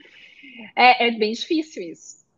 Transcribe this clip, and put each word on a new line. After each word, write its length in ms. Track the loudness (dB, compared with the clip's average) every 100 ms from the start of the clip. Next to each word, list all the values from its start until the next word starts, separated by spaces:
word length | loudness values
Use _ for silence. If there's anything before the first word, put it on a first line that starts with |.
| -18 -20 -20 -20 -20 -20 -14 2
É, 320 | 4 6 2
é 20 |
bem 220 | 0 -4
difícil 500 | -4 -4 -4 -4 -10
isso. 420 | -14 -14 -20 -20 _